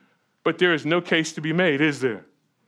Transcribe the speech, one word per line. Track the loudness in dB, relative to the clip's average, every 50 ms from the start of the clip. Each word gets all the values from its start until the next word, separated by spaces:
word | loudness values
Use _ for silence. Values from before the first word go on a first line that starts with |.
| _ _ _ _ _ _ _ _ -4
But | -4 0 2
there | 2 2 2
is | 2 0
no | 0 0 0
case | 0 0 0 0 0 -2 -6
to | -8
be | -4 -2 0
made, | 2 2 2 2 2
is | 2 0 0 0
there? | -2 -4 -4 -4 -12 _ _ _ _ _ _ _ _